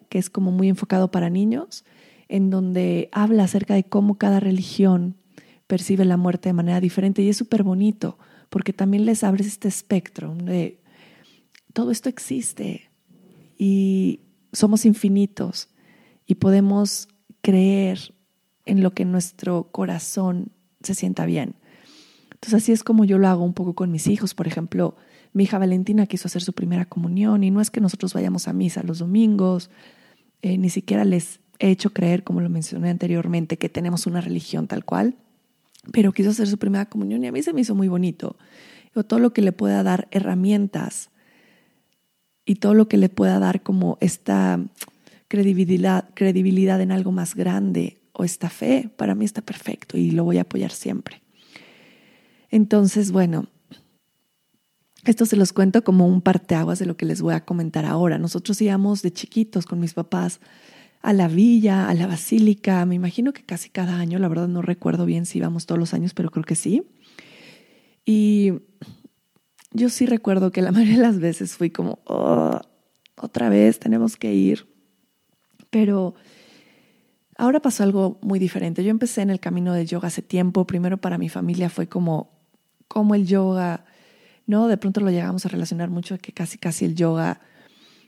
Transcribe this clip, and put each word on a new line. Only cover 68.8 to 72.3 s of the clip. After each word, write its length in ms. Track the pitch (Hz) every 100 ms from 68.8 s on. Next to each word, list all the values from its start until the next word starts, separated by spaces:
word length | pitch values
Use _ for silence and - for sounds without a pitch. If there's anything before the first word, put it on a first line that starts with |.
| - - - _ _ _ _ _ _
yo 180 | 220 247
sí 160 | - 247
recuerdo 460 | 226 214 190 185
que 100 | 185
la 100 | 185
<laughs> 20 |
mayoría 240 | 196 214 233
de 60 |
las 160 | 240 196
veces 360 | 170 160 185 -
fui 140 | 170
como, 300 | - - - -
"Oh, 540 | - 65